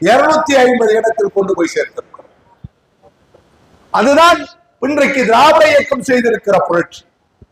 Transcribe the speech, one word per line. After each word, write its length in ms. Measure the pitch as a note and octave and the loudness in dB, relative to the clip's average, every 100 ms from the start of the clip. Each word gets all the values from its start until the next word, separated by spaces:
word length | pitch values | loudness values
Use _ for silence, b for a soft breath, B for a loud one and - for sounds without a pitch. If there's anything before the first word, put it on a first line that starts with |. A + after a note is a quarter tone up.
| E3+ | 0
இருநூத்தி 440 | C4 D4+ D#4 D4 C4+ | 2 2 0 0 2
ஐம்பது 280 | B3 A#3 A3 A3 | 2 2 0 0
இடத்தில் 360 | A3+ A3+ G3+ G3 | -2 -4 -4 -4
கொண்டு 160 | F#3+ F#3 | -4 -4
போய் 160 | E3 D#3 | -4 -4
சேர்த்திருக்கிறோம். 560 | - - - - - _ _ _ - _ _ _ _ _ _ _ _ _ _ _ _ F#3+ | -8 -10 -18 -20 -20 _ _ _ -20 _ _ _ _ _ _ _ _ _ _ _ _ -2
அதுதான் 420 | A3+ D4 E4+ D#4 C#4+ _ _ - C4 | 0 4 4 2 -4 _ _ -10 -6
இன்றைக்கு 360 | D4 C#4 C4+ G#3+ | -2 -2 -2 0
திராவிட 340 | A#3 D4+ D#4 D#4 | 2 4 4 4
இயக்கம் 340 | D4 - C4 - | 2 0 -6 -2
செய்திருக்கிற 480 | B3 A#3 A3 G3+ F#3 - | -2 0 -4 -2 -2 0
புரட்சி, 340 | F3 E3 - _ _ _ _ _ | -4 -4 -12 _ _ _ _ _